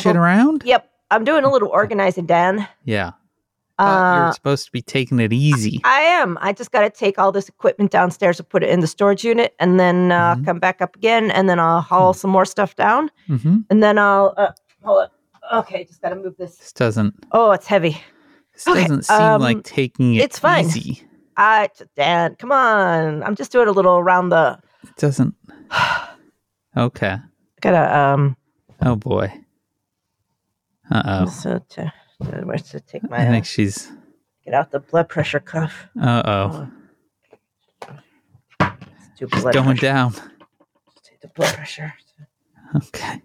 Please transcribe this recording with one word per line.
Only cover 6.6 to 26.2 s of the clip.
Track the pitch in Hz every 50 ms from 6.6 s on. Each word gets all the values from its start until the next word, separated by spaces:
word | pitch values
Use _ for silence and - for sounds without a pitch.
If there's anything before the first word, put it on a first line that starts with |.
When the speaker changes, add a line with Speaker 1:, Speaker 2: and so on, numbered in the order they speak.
| 247 -
Speaker 2:
gotta | - 220 208 214
take | - - 233 202 196 -
all | 185 196
this | 190 202 190 -
equipment | - _ - 214 - - 208 190
downstairs | - 175 180 180 - - 202 180 175 -
and | 175 -
put | - 185 -
it | -
in | - 180
the | 165 160
storage | - - 202 202 202 196 -
unit, | 233 233 233 233 - - -
and | 160 180 180 185
then, | 180 180 175 180 180 180
uh, | 175 175 175 170 135
Speaker 1:
Mm-hmm. | 123 139
Speaker 2:
come | 170 175 170
back | - 185 185 -
up | - - _
again, | _ - 220 233 233 220 214
and | - - 190 190
then | 175 175
I'll | 165 165 165 170
haul | 156 - 170 185 185 185 185
Speaker 1:
Hmm. | -
Speaker 2:
some | - 190
more | 190 185 190
stuff | 190 - - 202 185 -
down, | - 208 202 220 262 311 302 - _ _ -
Speaker 1:
Mm-hmm. | 151 123 107 151 180 220 214 -
Speaker 2:
and | 196 214 214
then | 208 208 208
I'll, | 208 202 202 196 196 196 - -
uh, | 202 185 - _ _ _ _ _ -
hold | 214 202 190 -
up. | - _ _ _ _ _ _ - -
Okay, | 233 226 - - - 180 175
just | - _ _
gotta | - 170 180
move | 185 196 185 - -
this. | 180 170 - _
Speaker 1:
This | _ - -
doesn't | - 123 113 104 110 104 104 104 _ - -
Speaker 2:
Oh, | - 226 233 214
it's | 196 - - -
heavy. | 208 196 165 170 151 - - - _ _ _ _ _ _ _ _ _
Speaker 1:
this | - - -
Speaker 2:
Okay, | 359 -
Speaker 1:
doesn't | 180 165 147 135 -
seem | - 208 214 214 220 220 214
like | 131 123 117 107
Speaker 2:
um, | -
Speaker 1:
taking | - - - 135 127 - - 131 123 117
it | 113 269
Speaker 2:
it's | 285 - -
fine. | - 311 349 311 -
Speaker 1:
easy. | 165 160 - - - 131 - - _ _ _ _ _ _ -
Speaker 2:
I, | 202 214 220 220 208 196 - - - - _
Dan, | - 143 151 175 170 170 160 -
come | - - 240
on. | 285 269 254 233 220 208 190 180 170 165 160 156 151 151 -
I'm | - 214
just | - 269 -
doing | - 247 240 214
a |
little | 196 196 185 185 180 175
around | 175 185 180 180 185 180
the | 170 165 160 127 - - _ _ _ _ -
Speaker 1:
It | - _ -
doesn't. | - 147 135 - 127 - - _ _ - - - - -
Speaker 2:
<sighs> | - - - - - - - - - _